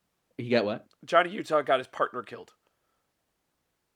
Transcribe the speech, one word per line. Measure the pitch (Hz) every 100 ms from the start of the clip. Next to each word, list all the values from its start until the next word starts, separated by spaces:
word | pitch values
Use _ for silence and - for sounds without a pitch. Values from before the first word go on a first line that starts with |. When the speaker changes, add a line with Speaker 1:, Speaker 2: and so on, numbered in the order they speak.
| _ _ _ -
Speaker 1:
he | 120
got | 117
what? | 104 117 - _
Speaker 2:
Johnny | - 170 175
Utah | 196 156 156
got | 143 131
his | 127
partner | - 147 123
killed. | 107 117 - _ _ _ _ _ _ _ _ _ _ _ _ _ _